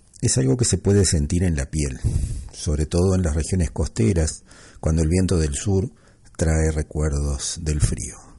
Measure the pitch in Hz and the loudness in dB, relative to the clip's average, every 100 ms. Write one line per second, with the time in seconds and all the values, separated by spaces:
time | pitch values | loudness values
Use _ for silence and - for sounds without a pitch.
0 | _ - - - 131 131 113 90 98 101 | _ -6 -2 0 2 2 2 0 2 4
1 | 92 82 73 87 90 76 69 78 71 65 | 4 2 0 0 0 0 -2 -2 -4 -2
2 | - - - - - - - 73 78 87 | -2 0 -2 -4 -10 -8 -4 -2 0 2
3 | 95 92 85 78 76 92 80 - - - | 2 2 2 0 -2 0 0 -2 -4 0
4 | 113 85 80 - - - - - 80 80 | 2 2 0 -4 -16 -20 -20 -6 -2 0
5 | 80 90 92 90 78 69 104 95 - - | 2 2 2 2 0 -2 -2 0 -2 -6
6 | _ _ - - 80 80 80 78 76 76 | _ _ -20 -4 0 2 2 0 -4 -2
7 | 76 71 71 69 - - 80 76 - - | -2 -2 -2 -4 -6 -6 -4 0 0 -2
8 | - - - | -8 -14 -20